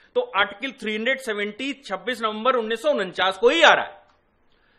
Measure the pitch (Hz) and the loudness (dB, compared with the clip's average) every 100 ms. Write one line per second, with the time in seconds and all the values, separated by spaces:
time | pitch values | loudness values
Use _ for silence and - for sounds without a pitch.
0 | _ 247 - 190 202 202 269 - 214 214 | _ -4 -2 0 0 -2 -10 -8 -6 -4
1 | 233 262 233 208 208 208 269 - - 190 | -2 -2 -4 -6 -6 -6 -10 -10 -10 -8
2 | 190 254 226 214 226 254 220 226 311 254 | -6 -4 -4 -2 0 0 -2 -2 0 0
3 | 190 170 185 190 240 330 285 165 107 - | -2 0 0 2 2 6 6 6 2 -10
4 | _ _ _ _ _ _ _ | _ _ _ _ _ _ _